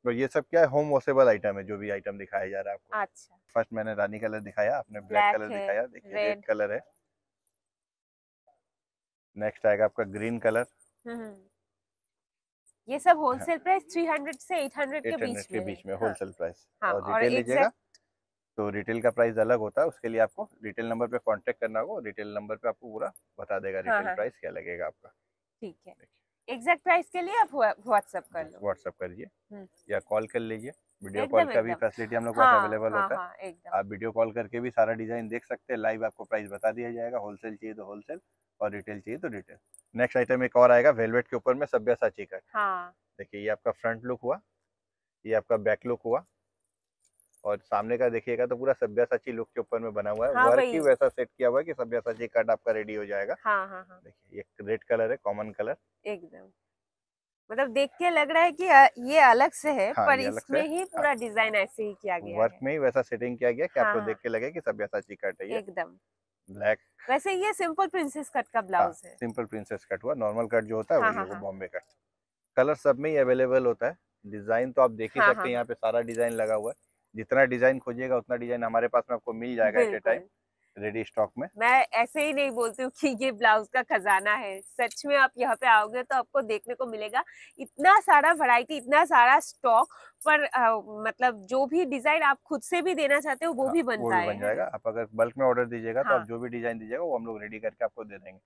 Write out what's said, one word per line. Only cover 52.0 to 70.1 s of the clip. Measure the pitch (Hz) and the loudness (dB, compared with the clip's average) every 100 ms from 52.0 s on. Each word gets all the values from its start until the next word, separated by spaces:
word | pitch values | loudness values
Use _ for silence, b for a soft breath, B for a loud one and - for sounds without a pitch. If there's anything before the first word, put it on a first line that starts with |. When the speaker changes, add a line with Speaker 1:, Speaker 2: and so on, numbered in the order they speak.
| 120 113 117 | -4 -6 -2
Speaker 1:
कट | 117 113 | 0 0
आपका | 110 120 | 0 0
रेडी | 110 107 | -2 -4
हो | 107 | -8
जाएगा। | 101 101 101 170 | -6 -6 -4 -6
Speaker 2:
हाँ, | 220 202 190 | -2 -2 -4
हाँ, | 185 185 | -14 -20
हाँ। | 185 | -20
Speaker 1:
देखिए, | 165 _ _ 95 | -20 _ _ -18
ये | - _ | -18 _
रेड | 104 107 | -6 -6
कलर | _ 117 113 | _ 0 0
है, | - | -2
कॉमन | 101 101 107 | -6 -6 -8
कलर। | 104 107 151 _ _ | -6 -8 -8 _ _
Speaker 2:
एकदम, | 202 202 175 180 190 _ _ _ _ _ _ _ _ _ _ | -12 -12 -14 -20 -20 _ _ _ _ _ _ _ _ _ _
मतलब, | 220 269 | -2 0
देख | 233 277 - | 0 -2 0
के | 349 | 0
लग | 330 285 | 2 2
रहा | 320 | 4
है | 339 | 4
कि, | 311 370 | 2 8
अ, | 277 277 - | 10 10 6
ये | 240 311 | 2 8
अलग | 269 233 285 | 8 8 4
से | - 302 | 2 -2
है, | 269 196 | 0 0
Speaker 1:
हाँ, | - 208 | 2 4
Speaker 2:
पर | 269 | 4
Speaker 1:
ये | |
अलग | 254 | 2
से | 226 | -4
Speaker 2:
इसमें | - 277 | -2 -2
Speaker 1:
है। | 302 | 0
Speaker 2:
ही | 330 | -4
Speaker 1:
हाँ। | |
Speaker 2:
पूरा | 370 320 294 | -4 0 0
डिजाइन | 247 233 214 220 | 0 -2 0 2
ऐसे | 208 185 - | 0 -2 -4
ही | 214 196 | -8 -8
किया | 202 175 | -6 -6
गया | - 107 | -6 0
Speaker 1:
वर्क | 113 | 0
Speaker 2:
है। | - | 0
Speaker 1:
में | 131 | -4
ही | 156 | 2
वैसा | 131 127 | 2 2
सेटिंग | 123 113 123 120 | -2 -4 -4 0
किया | 123 | 0
गया | 120 | 0
कि | 175 135 | -2 2
Speaker 2:
हाँ, | 110 | 2
Speaker 1:
आपको | 104 | 2
Speaker 2:
हाँ। | 107 | -2
Speaker 1:
देख | 107 | -4
के | 120 | -4
लगे | 113 127 | -4 -4
कि | 170 | -6
सभ्यसाची | 113 107 101 104 - | -6 -4 -4 -6 -8
कट | 101 98 - | -8 -6 -6
है | 98 | -8
ये। | 220 | -8
Speaker 2:
एकदम। | 196 175 170 92 _ _ _ _ _ | -6 -10 -10 _ _ _ _ _ _
Speaker 1:
ब्लैक। | 98 104 107 _ _ - | -4 -2 -2 _ _ -2
Speaker 2:
वैसे | 269 392 | -2 0
ये | 370 415 | -2 -2
सिंपल | 415 339 320 381 | -2 -4 0 -2
प्रिंसेस | 370 285 302 277 | -2 -4 -6 -6
कट | 262 - | -6 -2
का | 226 | -6
Speaker 1:
हाँ, | 190 | 0
Speaker 2:
ब्लाउज | 180 85 160 | 2 2 -2
है। | - | -20
Speaker 1:
सिंपल | - 120 107 | -10 -8 -6
प्रिंसेस | 113 110 101 104 | -6 -8 -8 -12
कट | _ 117 | _ -6
हुआ, | 123 | -4